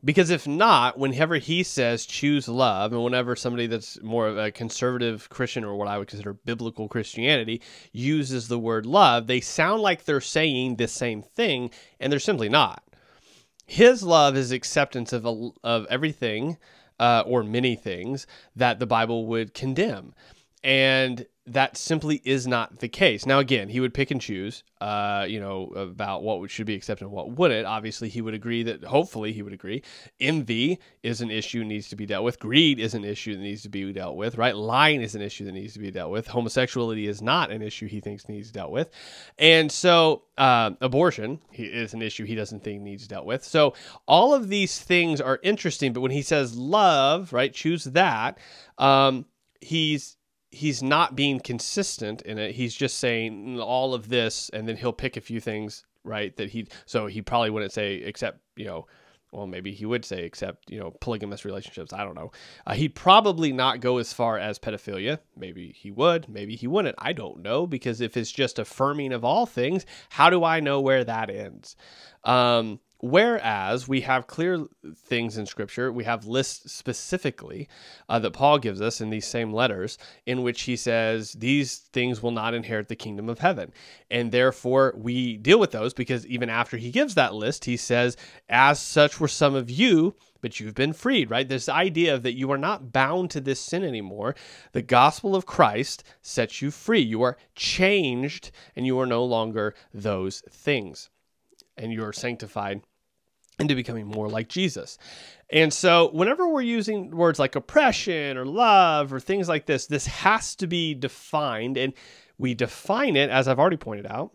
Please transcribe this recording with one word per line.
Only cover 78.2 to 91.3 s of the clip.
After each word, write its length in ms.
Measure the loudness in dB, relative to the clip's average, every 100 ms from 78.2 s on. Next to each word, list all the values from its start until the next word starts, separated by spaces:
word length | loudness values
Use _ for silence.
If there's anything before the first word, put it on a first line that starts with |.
| 0
Paul 260 | 2 4 4
gives 220 | 2 -2
us 200 | -4 -4
in 100 | -6
these 140 | -6
same 280 | -6 -4 -4
letters, 460 | 0 0 0 -6 -8 -20 -16 -6
in 160 | -2
which 200 | -2 -4
he 120 | -4
says, 600 | -4 0 0 0 -2 -6
"These 420 | -6 0 0 0 -6
things 440 | _ -2 -2 -2
will 120 | -4
not 220 | -2 -4
inherit 340 | -4 -4 -6 -6
the 80 | -10
kingdom 320 | -10 -10 -8
of 100 | -2
heaven." 340 | 0 0 -8 -14 -20 -20 _
And 220 | -2 0
therefore, 640 | 4 2 2 0 4 4 2
we 400 | -4 -2 -2 -2
deal 240 | 6 6
with 100 | 6
those 240 | 0 -4
because 320 | -4 -4 -4 -4
even 240 | -6 -2
after 260 | -2 -2 -4
he 140 | -4
gives 240 | 0 2
that 200 | 4 2
list, 320 | 2 -4 -4 -4
he 100 | -6
says, 400 | 0 2 2 -2 -16 -20 _
"As 320 | 6 6 6
such 400 | 0 4 4 4
were 80 | -4
some 260 | 2 2
of 160 | 2 -4
you, 460 | 2 4 6 4 -2 _ _
but 180 | -10 -10
you've 160 | -12
been 180 | -2 -2
freed," 380 | 0 0 0 0